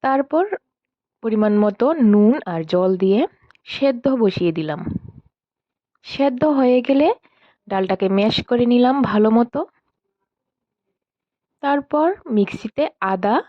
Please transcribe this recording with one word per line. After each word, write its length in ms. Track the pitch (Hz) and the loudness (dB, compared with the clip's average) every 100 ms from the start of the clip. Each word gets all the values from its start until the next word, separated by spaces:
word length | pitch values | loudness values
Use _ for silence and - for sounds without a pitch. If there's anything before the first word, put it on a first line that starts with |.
তারপর 400 | 277 269 277 311 403 403 _ _ _ _ _ _ | 0 -2 0 -2 -2 -6 _ _ _ _ _ _
পরিমাণ 300 | 226 214 214 208 | -4 0 2 2
মতো 280 | 208 202 254 | 0 0 -2
নুন 400 | 330 226 208 208 294 - | 2 4 6 4 2 -4
আর 160 | 165 | -8
জল 280 | 160 180 185 185 | -2 0 0 0
দিয়ে 220 | 190 202 339 _ _ _ - | 0 0 -2 _ _ _ -18
সেদ্ধ 380 | - 277 247 269 262 | -2 -2 0 -2 0
বসিয়ে 360 | 214 - 175 | 0 0 -4
দিলাম। 280 | 160 156 156 - - - - _ _ _ _ _ _ _ _ - | -4 -6 -8 -8 -10 -12 -20 _ _ _ _ _ _ _ _ -18
সেদ্ধ 380 | - 277 247 311 | -4 -2 0 0
হয়ে 340 | 277 254 247 | 2 2 2
গেলে 260 | 247 277 311 494 _ _ _ _ - | 2 2 2 -2 _ _ _ _ -8
ডালটাকে 400 | 190 185 190 190 | -4 -2 -2 0
ম্যাশ 260 | 196 214 - | 0 0 -2
করে 220 | - 240 240 | -4 0 2
নিলাম 300 | 240 247 277 | 2 2 2
ভালো 280 | 220 208 214 | 0 2 2
মতো। 280 | 226 240 277 392 _ _ _ _ _ _ _ _ _ _ _ _ _ _ _ _ _ _ _ | 2 0 -4 -8 _ _ _ _ _ _ _ _ _ _ _ _ _ _ _ _ _ _ _
তারপর 440 | 277 285 269 294 320 403 330 | -4 -4 -2 -2 0 -2 -4
মিক্সিতে 520 | 214 202 - 220 - 311 _ | -2 -2 -4 -12 -6 -6 _
আদা 340 | 190 190 196 262 | -4 -2 0 -2